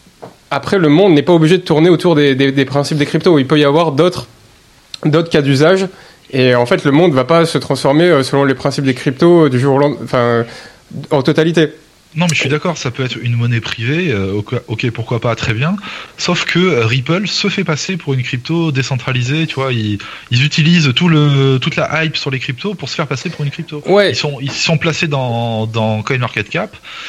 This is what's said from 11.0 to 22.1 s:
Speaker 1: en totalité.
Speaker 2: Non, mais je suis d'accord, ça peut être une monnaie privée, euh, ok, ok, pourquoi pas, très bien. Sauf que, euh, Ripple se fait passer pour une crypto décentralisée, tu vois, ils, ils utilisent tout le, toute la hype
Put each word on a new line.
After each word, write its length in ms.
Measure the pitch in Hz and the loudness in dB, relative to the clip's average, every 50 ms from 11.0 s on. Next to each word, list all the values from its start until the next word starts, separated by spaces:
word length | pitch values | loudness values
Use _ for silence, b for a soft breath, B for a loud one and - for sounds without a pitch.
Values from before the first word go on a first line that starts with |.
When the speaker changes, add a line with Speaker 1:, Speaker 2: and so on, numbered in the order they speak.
| 139 - | -6 -2
Speaker 1:
en 100 | 156 139 | -2 0
totalité. 480 | 127 165 143 165 156 170 160 165 156 147 - - - _ _ _ _ _ - | 2 2 2 2 2 2 2 2 2 0 -2 -8 -20 _ _ _ _ _ -4
Speaker 2:
Non, 100 | 156 175 | -2 -2
mais 60 | 170 147 | 0 0
je 60 | - | -2
suis 100 | - 127 | -2 -2
d'accord, 260 | 147 151 - 185 156 - | -2 -2 -2 -4 -6 -4
ça 100 | - 131 | -6 -6
peut 140 | 120 - 131 | -6 -4 -6
être 120 | 123 117 113 | -6 -6 -6
une 140 | 113 120 120 | -4 -2 -2
monnaie 260 | 117 117 120 120 117 | 0 0 0 0 -2
privée, 500 | 110 - - - 113 120 151 170 185 160 | -4 -6 -8 -6 -4 -4 -2 -2 -2 -2
euh, 220 | 113 98 95 95 98 | -2 -2 -2 -4 -4
ok, 220 | 104 104 - 123 117 - | -6 -6 -6 -6 -8 -6
ok, 220 | - 113 - - 120 | -8 -6 -4 -4 -4
pourquoi 300 | - - 113 - 123 110 | -4 -6 -6 -6 -6 -4
pas, 160 | - 120 113 | -2 -2 -4
très 180 | - - 131 110 | -2 -4 -4 -4
bien. 220 | 110 143 165 202 202 B B B B B B B | -2 -2 -4 -4 -4 B B B B B B B
Sauf 280 | - - - 175 - - | -6 -4 -2 -2 -2 -2
que, 120 | - - | -2 0
euh, 280 | 170 180 185 151 117 113 | 0 2 2 2 0 0
Ripple 400 | 110 123 135 123 151 165 190 214 | 0 0 -2 0 -2 -2 -2 -2
se 200 | 170 - - - 196 | -4 -4 -4 -4 -2
fait 140 | - 202 185 | -2 -2 -2
passer 340 | - 156 135 - - 190 | -2 -4 -4 -4 -6 -8
pour 180 | 170 - 147 135 | -6 -4 -4 -4
une 80 | 131 123 | -4 -4
crypto 480 | - - 123 123 - 165 170 165 160 | -4 -6 -8 -6 -4 -2 -2 -2 -2
décentralisée, 760 | 135 131 123 - 135 120 - 127 127 127 120 131 147 160 160 | -2 -2 -4 -4 -6 -6 -4 -4 -4 -2 -2 -2 -2 -2 -4
tu 80 | 156 - | -4 -4
vois, 180 | 135 135 131 | -4 -4 -2
ils, 280 | 123 113 107 104 104 98 B B B B B B | -2 -2 -2 -2 -4 -4 B B B B B B
ils 120 | 120 120 139 | 0 0 0
utilisent 480 | 147 - - 147 165 175 175 151 139 120 | 0 0 2 2 4 4 4 2 2 0
tout 120 | - 175 175 | 2 2 2
le, 500 | 160 151 147 143 139 139 139 135 135 127 | 4 4 4 4 4 4 4 2 2 0
toute 160 | - 160 - | 0 -2 -2
la 280 | - 131 139 147 156 160 | -2 -2 -2 -2 -2 -2
hype 140 | 156 | -2